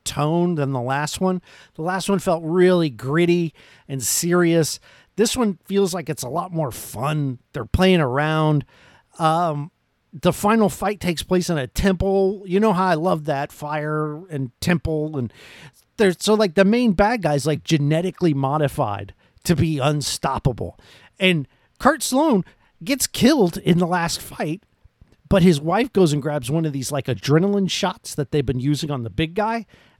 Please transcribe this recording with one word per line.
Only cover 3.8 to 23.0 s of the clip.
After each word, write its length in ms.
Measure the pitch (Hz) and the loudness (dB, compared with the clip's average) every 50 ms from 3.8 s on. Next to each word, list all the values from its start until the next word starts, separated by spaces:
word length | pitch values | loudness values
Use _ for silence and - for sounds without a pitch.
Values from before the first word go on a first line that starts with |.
| _ - | _ -10
and 140 | 139 135 117 | -8 -6 -4
serious. 760 | - - - - 170 175 180 175 165 165 165 151 - - - _ - - - _ _ _ | -4 -4 -2 0 0 2 4 4 4 4 2 2 0 -2 -8 _ -20 -20 -20 _ _ _
This 200 | - 220 233 - | 0 0 0 0
one 220 | 254 240 208 180 - _ | 0 -2 -2 -2 -4 _
feels 280 | - 190 196 196 180 170 | -4 -2 0 0 0 -2
like 160 | 180 151 - | -4 -6 -8
it's 140 | 151 - - | -8 -8 -8
a 60 | - | -8
lot 240 | 135 170 175 185 170 | -6 -6 -6 -6 -4
more 180 | 165 156 127 | -4 -4 -4
fun. 680 | 104 - - - - 107 127 147 156 156 143 135 127 123 _ _ - | -6 -10 -14 -14 -10 -6 -4 -4 -2 -2 -2 -4 -6 -8 _ _ -12
They're 120 | 147 120 | -10 -8
playing 360 | - - - 185 190 185 170 | -2 0 2 4 4 4 4
around. 640 | 151 127 123 139 151 156 156 156 156 156 151 143 131 - _ _ _ _ _ _ _ _ _ - | 4 2 0 0 0 0 0 2 2 2 2 2 0 -4 _ _ _ _ _ _ _ _ _ -2
Um, 540 | 165 156 160 170 175 165 151 147 143 175 _ _ _ _ _ _ _ _ - | 0 0 2 2 0 -2 -2 -4 -8 -10 _ _ _ _ _ _ _ _ -8
the 200 | 147 - 180 156 | -2 0 0 0
final 360 | - - 208 220 226 214 185 | 2 2 2 4 4 4 2
fight 320 | - - 202 196 214 - | 0 -2 -4 -4 -4 -4
takes 240 | - 180 165 - - | -4 -4 -4 -4 -4
place 260 | - 185 180 170 - | -2 0 0 0 0
in 80 | 170 151 | -2 -4
a 80 | 127 | -4
temple. 760 | 120 - - - 202 185 170 190 196 196 196 190 190 208 190 208 | -6 -4 -2 0 0 0 0 0 0 2 2 2 0 0 -4 -6
You 140 | 190 175 202 | -2 0 2
know 120 | 214 220 185 | 2 2 2
how 140 | 175 190 | 2 2
I 80 | 185 175 | 0 0
love 300 | 156 165 185 180 160 147 | 0 0 0 -2 -2 -2
that, 260 | 151 147 135 147 151 | -4 -4 -4 -4 -6
fire 720 | - - 151 147 151 156 147 151 151 156 151 151 151 151 185 190 | -8 -10 -10 -6 -6 -6 -4 -4 -4 -4 -4 -4 -6 -10 -12 -10
and 240 | 160 139 135 120 - - | -8 -8 -8 -8 -8 -6
temple. 560 | - - 175 160 - 170 156 151 151 156 156 | -2 0 0 0 0 -2 -4 -2 -4 -4 -4
And 160 | 139 120 - - - - - - - - - - _ _ _ _ | -6 -6 -6 -8 -14 -20 -20 -20 -20 -20 -20 -20 _ _ _ _
there's, 200 | - 220 190 170 - | 2 2 2 2 0
so, 140 | - 202 214 | 0 2 2
like, 200 | 208 220 190 151 | 4 2 2 4
the 100 | 196 196 | 4 4
main 280 | 190 220 247 247 226 180 | 4 4 4 2 2 2
bad 300 | 160 202 214 247 233 170 | 2 2 2 2 0 -2
guy's, 240 | 151 147 147 131 | 0 0 0 0
like, 180 | 156 151 170 - | -2 -4 -4 -2
genetically 680 | - 160 147 143 143 156 160 180 190 - - 180 170 147 | 0 0 2 2 2 0 0 -2 -4 -4 0 0 0 2
modified 800 | 135 135 135 143 156 147 135 - - 135 107 101 98 101 98 - _ _ _ _ _ - | 2 0 -2 0 0 0 -2 -2 -2 -4 -4 -4 -6 -10 -12 -16 _ _ _ _ _ -2
to 140 | - 175 | 0 0
be 240 | 139 170 160 156 143 | 2 2 0 0 0
unstoppable. 1000 | 123 151 151 151 131 - - - - 147 135 113 - 135 120 101 92 87 - _ - - - - - - _ - | 0 0 0 0 -2 -6 -6 -4 -4 -4 -2 0 0 -2 -2 -2 -8 -12 -14 _ -20 -20 -20 -20 -20 -20 _ 0
And 300 | 196 185 180 156 131 - _ _ _ _ _ - | 0 2 2 0 -2 -6 _ _ _ _ _ 0
Kurt 220 | - 247 320 262 - | 2 2 2 2 -2
Sloan 420 | - 247 262 311 320 247 190 165 - - _ _ _ _ - 165 | -2 0 2 2 4 2 2 0 -2 -10 _ _ _ _ -12 -6
gets 260 | 170 185 160 | -6 -4 -4